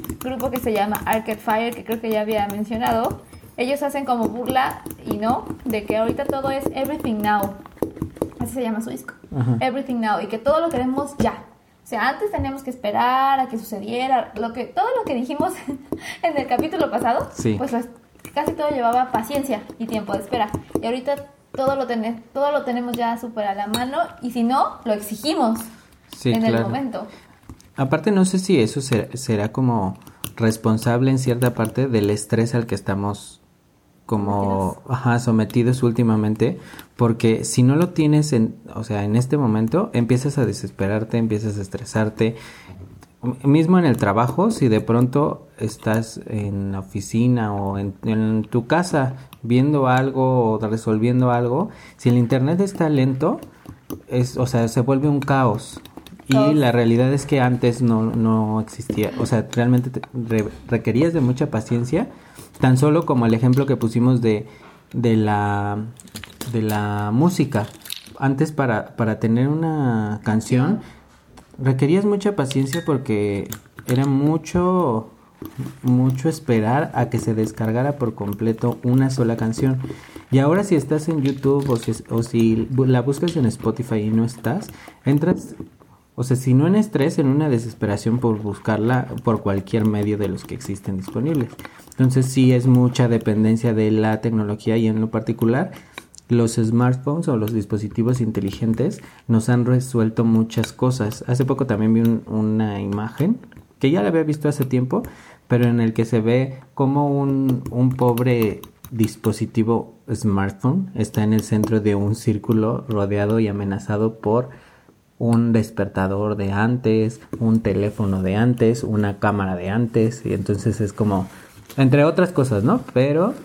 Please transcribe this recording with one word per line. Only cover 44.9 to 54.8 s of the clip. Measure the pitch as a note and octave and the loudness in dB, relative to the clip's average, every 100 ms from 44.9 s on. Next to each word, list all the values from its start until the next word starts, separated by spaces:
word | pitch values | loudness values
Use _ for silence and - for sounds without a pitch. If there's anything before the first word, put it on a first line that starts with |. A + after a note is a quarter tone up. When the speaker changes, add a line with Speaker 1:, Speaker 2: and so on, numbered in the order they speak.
| A#2 B2+ C#3+ D3+ - - - | 2 2 2 0 -4 -14 -8
Speaker 2:
estás | A2+ - A2 A2 A2+ - - | -8 -6 -2 -2 -2 -10 -8
en | G#2+ G2+ G2 G2 | -6 -4 -4 -4
la | G2 | -6
oficina | F#2+ G2+ - A2+ B2 B2 G#2+ | -8 -10 -4 0 2 2 0
o | G2+ G2 G2 | -2 -4 -4
en, | G2 F#2+ | -6 -6
en | A2+ A2 A2 A2 G#2+ | -2 0 2 0 0
tu | A#2+ B2 | -4 0
casa | D#3+ F#3 D3+ B2+ - - - | 0 0 0 -2 -4 -16 -12
viendo | A2+ B2 C#3+ D3 C3 | 0 2 4 2 2
algo | B2+ C3+ C3 C3 B2+ A2+ | 2 0 0 2 4 2
o | G#2+ | 0
resolviendo | G#2+ A2 A2+ G#2+ A#2+ B2 B2+ | -2 -2 0 2 2 2 2
algo, | A#2+ A#2+ C3+ A3 - - - | 2 0 0 -2 -8 -20 -2
si | B2 | 2
el | B2 | 4
internet | A#2 C3 C#3 F3 | 4 2 2 2
está | G3 F#3+ D#3 | 0 0 2
lento, | C#3+ C3 C3 E3 D#4+ - - - - - - - | 4 2 2 -2 -2 -8 -18 -20 -20 -14 -16 -4
es, | B2 B2+ C3 | -2 0 -2
o | B2 | 0
sea, | A#2+ A2+ | 0 0
se | C3 | 0